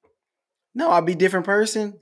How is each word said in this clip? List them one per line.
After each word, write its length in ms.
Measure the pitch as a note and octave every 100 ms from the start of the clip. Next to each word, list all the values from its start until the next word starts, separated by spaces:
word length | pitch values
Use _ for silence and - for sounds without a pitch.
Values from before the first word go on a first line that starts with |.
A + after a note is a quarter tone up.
| _ _ _ _ _ _ _
no, 160 | A#3+ E4
I'd 160 | E3+ E3
be 60 |
a 40 | E3+
different 300 | F#3 F#3 F3+
person. 520 | G3+ G#3+ A3 G#3 G3